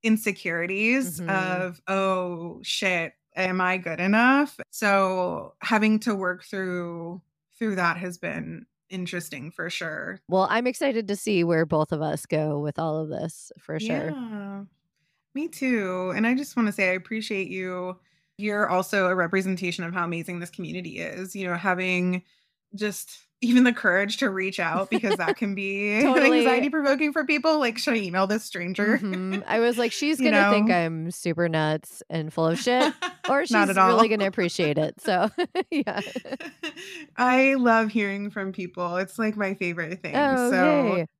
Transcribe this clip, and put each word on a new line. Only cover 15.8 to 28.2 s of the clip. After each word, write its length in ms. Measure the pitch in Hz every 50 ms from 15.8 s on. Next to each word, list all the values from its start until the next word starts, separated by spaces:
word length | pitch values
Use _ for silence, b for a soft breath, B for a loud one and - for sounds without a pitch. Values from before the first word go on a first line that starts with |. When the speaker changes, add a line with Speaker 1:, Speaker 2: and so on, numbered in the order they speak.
| 196 185 180 185 185 185 180
Speaker 1:
And 100 | 214 220
I 80 | 233 254
just 220 | 262 285 - -
wanna 160 | 247 226 208
say 180 | 202 - 196 185
I 40 | 185
appreciate 540 | 185 180 - 220 220 214 - 220 190 190 -
you. 500 | 185 190 185 185 185 180 180 185 180 180 _ _ _ _ _ _ _ -
You're 300 | 202 214 208 208 208 -
also 380 | 175 185 185 - - 202 185 180
a 60 | 185
representation 680 | 185 175 165 185 190 190 190 190 170 185 175 170 - 175
of 80 | 170
how 120 | 175 185 175
amazing 360 | 170 170 170 156 - 180 170
this 100 | 170 180
community 480 | - - 180 151 165 185 180 - - -
is, 380 | 170 156 - 180 190 180 -
you 100 | 202 190
know, 80 | 180 175
having 680 | 175 180 196 180 180 185 185 185 180 180 180 180 185 - _ _ _ _ _ _ _ _ _ 208
just 440 | 196 214 208 196 - - - - - _ _ _ _
even 220 | 247 240 247 247 254
the 80 | 247
courage 460 | 233 - - 202 175 190 202 202 220 -
to 100 | 269 208
reach 280 | 190 190 185 196 185 -
out, 300 | 175 165 160 180 196 -
because 260 | 226 226 - 196 -
that 200 | - 175 160 202
Speaker 2:
<laughs> 0 |
Speaker 1:
can 180 | - 233 202 196
be 460 | 196 196 196 196 196 202 208 208 220
<laughs> 20 |
Speaker 2:
Totally. 360 | 285 269 254 302 277 269 247 247
Speaker 1:
anxiety 280 | 233 233 240 240 254 285
provoking 420 | 285 320 285 277 277 269 311 294
for 120 | 294 330 294
people. 340 | 269 302 294 247 320 311 302
Like, 200 | 277 233 226 233
"Should 160 | - 302 240
I 40 | 226
email 280 | 202 180 170 190